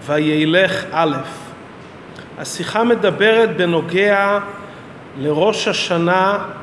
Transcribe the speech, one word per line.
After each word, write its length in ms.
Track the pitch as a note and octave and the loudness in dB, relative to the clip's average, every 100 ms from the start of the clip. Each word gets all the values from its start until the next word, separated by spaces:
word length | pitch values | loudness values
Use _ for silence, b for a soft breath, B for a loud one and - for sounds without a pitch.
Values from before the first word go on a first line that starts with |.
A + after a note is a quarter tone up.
| - | -2
וילך 800 | D3+ D#3 D3+ D#3 E3+ F#3+ - - | 0 2 2 2 4 2 0 -4
א'. 240 | D#3 D#3+ C3+ C3 - - - - - - - - B B - | 0 0 0 -6 -12 -16 -18 -18 -20 -20 -20 -20 B B -14
השיחה 460 | D3 - E3 G#3+ | -10 -8 -4 0
מדברת 760 | A#3+ A#3 G#3 D#3 G#3 A3 A3 D#3+ | 2 4 2 4 4 6 4 2
בנוגע 840 | F3+ E3 E3 F3 G3+ G3 G3 G3+ G3+ - B B B B - - | 0 2 0 0 2 4 2 0 -2 -12 B B B B -18 -6
לראש 480 | C#3 D3+ F#3+ G#3+ - | -2 2 2 2 -2
השנה 720 | F#3+ - F3 E3+ F#3 F#3+ G3+ G3+ - | -2 0 0 2 4 2 0 -4 -12